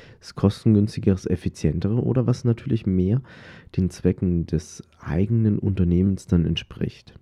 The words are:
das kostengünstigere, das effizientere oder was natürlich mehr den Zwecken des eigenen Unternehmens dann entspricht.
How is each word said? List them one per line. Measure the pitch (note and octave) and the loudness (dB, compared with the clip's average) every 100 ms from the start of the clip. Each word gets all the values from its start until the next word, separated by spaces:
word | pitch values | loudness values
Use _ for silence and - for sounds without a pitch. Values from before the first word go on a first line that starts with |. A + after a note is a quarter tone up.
| - - | -20 -20
das | - | -20
kostengünstigere, | - G2+ - - G#2+ G#2 - A2 | 0 0 2 2 4 2 0 0
das | F#2 - | 0 0
effizientere | F2+ - - D#2+ D#2+ F#2+ A#2 | -4 -4 -2 -2 0 0 0
oder | A#2+ A#2+ A#2 | 0 0 0
was | B2 | 0
natürlich | A#2+ A2+ - A#2 G2+ | -2 -2 -2 -2 0
mehr | F#2 F#2 A#2 - - - - - - | 2 2 0 -2 -14 -20 -20 -8 -2
den | F#2 | -2
Zwecken | - F#2 E2+ F#2+ F2 D#2+ | 0 -2 0 0 0 -2
des | D#2+ - - - _ | -4 -6 -14 -20 _
eigenen | - D#2 G2+ A#2 A2 G#2 | -6 -2 0 2 2 0
Unternehmens | G2+ F#2+ F2 F2 G2 F#2+ - | 0 0 2 2 2 0 0
dann | F2 E2 | 0 2
entspricht. | E2 - - - - - - | -2 -6 -8 -8 -8 -20 -20